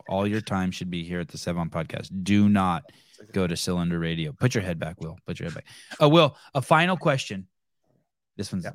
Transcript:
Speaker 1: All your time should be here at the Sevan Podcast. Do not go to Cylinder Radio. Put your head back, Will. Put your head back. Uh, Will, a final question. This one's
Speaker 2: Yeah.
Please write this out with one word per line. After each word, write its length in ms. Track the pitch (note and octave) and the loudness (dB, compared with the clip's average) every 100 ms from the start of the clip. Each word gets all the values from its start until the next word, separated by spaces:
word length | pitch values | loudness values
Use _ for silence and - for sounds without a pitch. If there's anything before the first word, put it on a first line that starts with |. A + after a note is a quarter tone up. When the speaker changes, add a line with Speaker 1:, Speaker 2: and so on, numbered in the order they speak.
| - | -4
Speaker 1:
All 200 | F#2+ G#2 | 0 0
your 140 | G#2+ | 0
time 280 | G#2 G2 F#2 | -2 -2 -2
should 180 | F2+ F#2 | -2 -6
be 120 | F2 | -6
here 160 | E2 F2 | -4 -6
at 80 | E2+ | -6
the 80 | D2+ | -8
Sevan 320 | - F2 E2 | -6 -4 -4
Podcast. 380 | E2+ D#2 - - F#2+ | -4 -6 -8 -8 -6
Do 240 | F2+ G2+ G#2 | 2 4 6
not 340 | G#2 F#2+ E2+ - - _ - - | 6 4 0 -6 -20 _ -20 -8
go 120 | G2 F2+ | -2 -2
to 80 | E2 | -2
Cylinder 400 | - F2 F2 E2+ | -2 0 0 0
Radio. 340 | E2 E2 D#2 | -2 -2 -4
Put 200 | - B2+ B2 | -2 0 0
your 80 | |
head 140 | F#2 E2 | -2 -4
back, 200 | D#2+ E2+ | -6 -8
Will. 180 | D#2+ E2+ - | -12 -12 -12
Put 120 | F2 | -10
your 100 | E2+ | -8
head 60 | D#2+ | -10
back. 100 | - - - - | -14 -20 -14 2
Uh, 80 | D3+ | 6
Will, 260 | E3 D3 - - | 8 6 2 -8
a 80 | C#3 | -4
final 360 | B2 D#3+ F3 F#3 | 2 4 4 0
question. 500 | E3 C3+ - G2 F#2+ _ _ _ _ _ _ _ _ - | 0 0 -2 -10 -12 _ _ _ _ _ _ _ _ -12
This 160 | G2+ | -6
one's 140 | G2 | -6
Speaker 2:
Yeah. 60 | F2 | -6